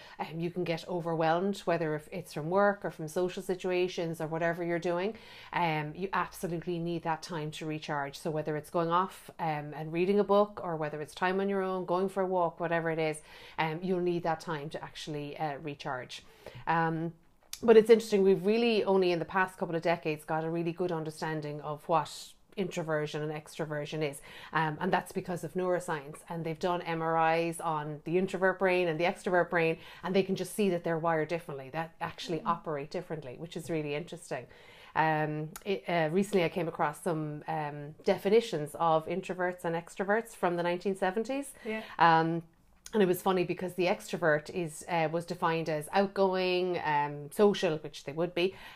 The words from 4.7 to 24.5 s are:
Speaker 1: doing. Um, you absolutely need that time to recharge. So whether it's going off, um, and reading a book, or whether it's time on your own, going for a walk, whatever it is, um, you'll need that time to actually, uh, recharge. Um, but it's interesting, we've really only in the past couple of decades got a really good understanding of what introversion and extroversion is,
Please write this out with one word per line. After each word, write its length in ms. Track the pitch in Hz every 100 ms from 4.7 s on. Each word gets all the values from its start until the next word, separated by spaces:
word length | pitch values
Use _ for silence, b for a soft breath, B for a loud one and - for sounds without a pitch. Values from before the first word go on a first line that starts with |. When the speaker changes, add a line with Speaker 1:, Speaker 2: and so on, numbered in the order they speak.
| 170
Speaker 1:
doing. 360 | 175 175 196 220 B B B
Um, 400 | - 170 156 147 156
you 140 | 196
absolutely 680 | 180 170 - 180 170 165 175
need 240 | 170 170
that 180 | 165 160
time 300 | - 175 151
to 160 | 151 160
recharge. 500 | 151 156 151 143 139
So 140 | 170
whether 260 | 156 151 151
it's 140 | 151
going 180 | 175 165
off, 400 | 175 190 - - -
um, 380 | 170 147 147 147
and 180 | 160
reading 260 | 170 180 202
a 40 |
book, 360 | 202 202 208 208
or 120 | 180 160
whether 280 | 151 151
it's 100 | 147
time 260 | - 185 190
on 80 | 196
your 120 | 196
own, 240 | 190 185 180
going 240 | 175 190
for 140 | 190
a 20 | 185
walk, 340 | 185 170 165
whatever 300 | 170 170 165
it 80 | 160
is, 240 | 156 151 B B B -
um, 200 | 160 156
you'll 160 | 185 180
need 240 | 175 175
that 160 | 175 160
time 320 | - 156 147
to 120 | 156
actually, 540 | 156 - - 151 147 143
uh, 200 | 156 139
recharge. 640 | 156 143 151 127 123 - B B B 123 -
Um, 480 | 165 165 165 165 - - _ _ -
but 160 | 226 226
it's 140 | 214
interesting, 320 | 226 - 208
we've 200 | 190 185
really 400 | 185 226 240 220
only 280 | 196 190 185
in 80 | 170
the 60 | 160
past 340 | 190 190 -
couple 160 | 175 165
of 80 |
decades 420 | 170 170 170 151 -
got 180 | 160
a 60 | 160
really 220 | 170 170
good 200 | 165 180
understanding 720 | 165 156 156 160 156 147 147
of 260 | 143 147 -
what 460 | 165 147 - - - _ -
introversion 640 | 180 - 160 156 151 151
and 80 | 151
extroversion 720 | 151 151 - 151 151 147 156
is, 180 | 151 139 B B B